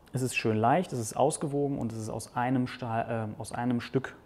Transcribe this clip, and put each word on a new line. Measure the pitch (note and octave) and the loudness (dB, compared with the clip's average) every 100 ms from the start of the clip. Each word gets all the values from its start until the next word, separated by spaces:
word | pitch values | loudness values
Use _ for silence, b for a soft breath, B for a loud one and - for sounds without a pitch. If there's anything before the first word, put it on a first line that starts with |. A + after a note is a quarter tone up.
| - | -6
es | C3 | -2
ist | B2+ - | 0 0
schön | A#2 G#2+ | 2 4
leicht, | A2+ D#3 F3+ | 4 4 2
es | B2+ | -4
ist | G#2+ - | -4 2
ausgewogen | C3+ - D#3 C#3+ C#3+ C#3 | 2 2 -2 0 0 0
und | A#2+ | -2
es | A2+ | -4
ist | A2 | -6
aus | A2+ - | -6 -6
einem | - B2 C3 B2 | -2 2 2 0
Stahl, | - B2 A2+ - A#2 G#2+ | -2 -2 -2 0 -2 -4
äh, | - | -6
aus | A2 | -8
einem | A2 B2 A#2+ | -4 0 0
Stück | - C3+ - - | 0 -2 -2 -12